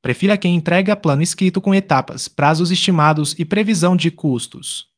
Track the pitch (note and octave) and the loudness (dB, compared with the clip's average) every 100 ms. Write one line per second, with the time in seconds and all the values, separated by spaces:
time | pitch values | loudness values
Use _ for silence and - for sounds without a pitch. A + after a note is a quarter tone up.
0 | - B2 G3 G#3 F3+ F3 D#3 F3 F#3+ G#3 | -4 -2 0 0 0 0 0 0 0 0
1 | D#3+ C#3 E3+ - F#3 F#3+ G3 F#3+ G3 C3+ | 0 0 -2 0 0 0 0 0 2 0
2 | - B2 - - C#3+ D#3+ F3 F3+ - E3+ | 0 -12 -10 0 2 2 0 0 0 2
3 | D3+ D#3 D3 - D#3+ G3+ G#3+ G3 F3 F3+ | 2 2 -2 -4 -4 -2 0 0 2 2
4 | D#3+ - D3+ B2 - - - - - | 0 -2 -4 -2 -6 -14 -14 -14 -14